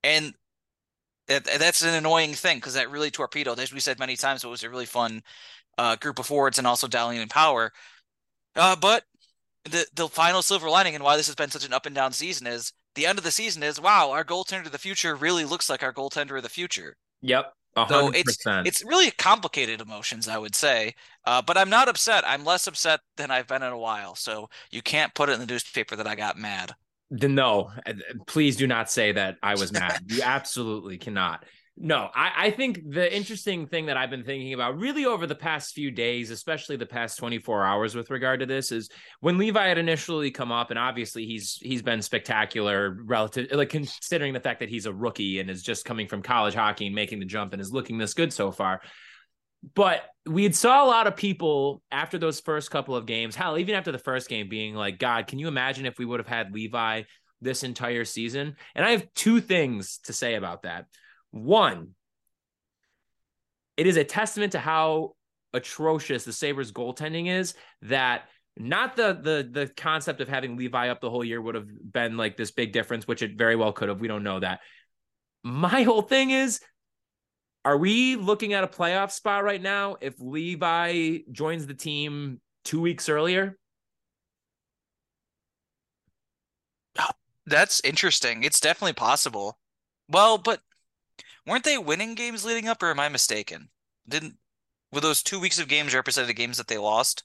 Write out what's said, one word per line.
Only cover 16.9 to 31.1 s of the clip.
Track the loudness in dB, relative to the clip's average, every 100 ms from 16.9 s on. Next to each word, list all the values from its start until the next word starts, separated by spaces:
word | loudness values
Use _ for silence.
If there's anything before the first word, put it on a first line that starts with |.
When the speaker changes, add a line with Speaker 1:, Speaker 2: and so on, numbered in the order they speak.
| -18 _ _
Speaker 2:
Yep. | 2 2 2 _ _
A | 0 4
Speaker 1:
So | 6
Speaker 2:
hundred | 6 4
Speaker 1:
it's, | 0 0
Speaker 2:
percent. | 0 0 2
Speaker 1:
it's | -2
really | 2 4 4
complicated | 4 6 6 4 -2 -2 -4
emotions, | -10 -8 -8 -6 -4
I | -6
would | -2
say. | 2 4 4 2 -6 -20 -6
Uh, | 2 2
but | 4 4
I'm | 6
not | 8 6
upset. | 4 4 4
I'm | 4 0
less | 2 2 2
upset | -2 2 2 _ -10
than | -2
I've | -2 0
been | -4
in | -2
a | -4
while. | -4 -4 -6
So | -8 -6 -8 -10 -18 -14
you | -8
can't | 0 2 2
put | 2 2
it |
in | 2
the | 0
newspaper | -4 -4 -4 -4 -6
that | -6
I |
got | -4 -4 -4
mad. | -6 -8 -8 -12 _ _ _
Speaker 2:
Then | -2 2
no, | 4 4 2 0 -8
uh, | -10 -10 -12 -14 -6
please | 2 2
do | 4 0
not | 0 0
say | 2 2
that | 2 -2 -2
I | -2
was | 0 0
mad. | -2 -2 -2
Speaker 1:
<laughs> | -2
Speaker 2:
You | -2
absolutely | 0 0 -2 -6 -4 -6 -8 -12
cannot. | -6